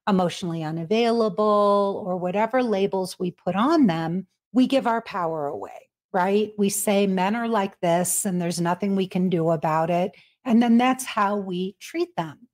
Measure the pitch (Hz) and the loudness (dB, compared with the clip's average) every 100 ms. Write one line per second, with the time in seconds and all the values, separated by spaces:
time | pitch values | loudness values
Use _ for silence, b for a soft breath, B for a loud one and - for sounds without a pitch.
0 | - 190 180 - 170 165 156 165 165 220 | 0 2 0 -2 -6 -6 -6 -6 -2 0
1 | 233 233 220 214 214 208 202 202 202 196 | 2 2 0 0 2 4 4 2 2 -2
2 | 180 180 180 190 220 254 247 196 196 190 | -6 -4 -2 -2 0 0 0 0 0 -2
3 | 185 - 180 - - 185 254 330 240 165 | -6 -6 -6 -4 -4 0 2 4 4 2
4 | 165 180 185 _ _ 226 254 269 220 226 | -2 -6 -8 _ _ 0 2 2 0 -2
5 | 226 202 165 160 143 113 98 - - _ | -4 -4 -4 -4 -6 -6 -12 -16 -20 _
6 | _ 190 180 202 208 208 202 196 - 202 | _ 0 2 2 0 0 0 0 0 2
7 | 202 190 185 233 233 226 196 - 180 170 | 2 2 0 0 -2 -2 -2 -2 0 2
8 | 180 - 208 180 175 165 170 180 202 196 | 0 -2 -2 -2 -2 -2 -2 0 0 0
9 | 185 185 185 170 160 165 160 160 165 175 | 0 0 0 2 0 0 0 0 0 0
10 | 185 b b b - 226 240 233 247 254 | -2 b b b 0 4 4 4 4 0
11 | - - 202 208 190 180 190 - - 330 | -4 -2 0 -2 -4 -4 -6 -8 -10 -6
12 | 349 - 165 139 247 | -6 -4 -8 -10 -20